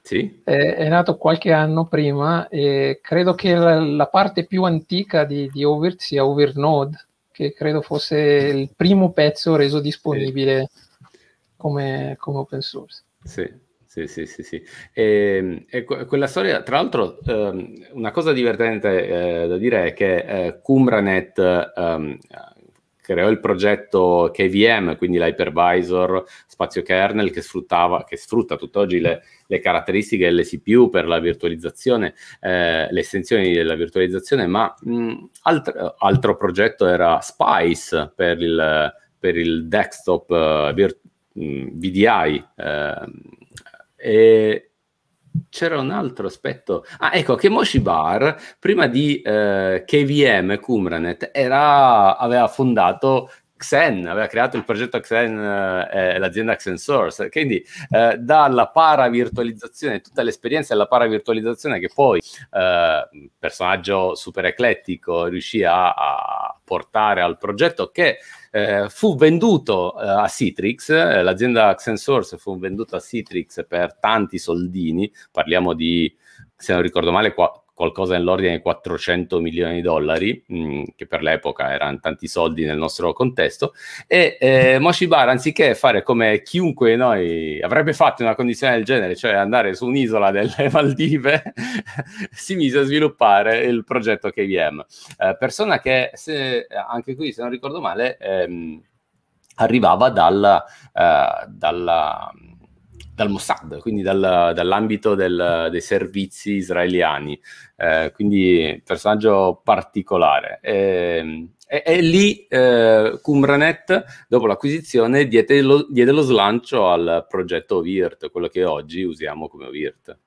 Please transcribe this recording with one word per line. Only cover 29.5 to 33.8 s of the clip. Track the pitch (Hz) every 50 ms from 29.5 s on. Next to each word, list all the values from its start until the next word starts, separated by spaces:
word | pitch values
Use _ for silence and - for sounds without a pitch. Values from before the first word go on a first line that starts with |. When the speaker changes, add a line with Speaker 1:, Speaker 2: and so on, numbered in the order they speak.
| 98 90
Speaker 1:
caratteristiche | - 92 87 82 - - 92 104 104 - - 98 90
delle | 87 87 87 82
C | - - 76
P | _ - 110
U | 123 120 92
per | 87 90 80
la | 82 85 85
virtualizzazione, | 82 87 82 - - 85 82 80 82 82 - - - 131 123 113 101 80 - _ - - - _
eh, | - 95 92 90 87 85 82 80 78 -
le | 87 87
estensioni | 82 - - 98 85 - 120 107 95 92 87
della | 85 82 80 82
virtualizzazione, | 80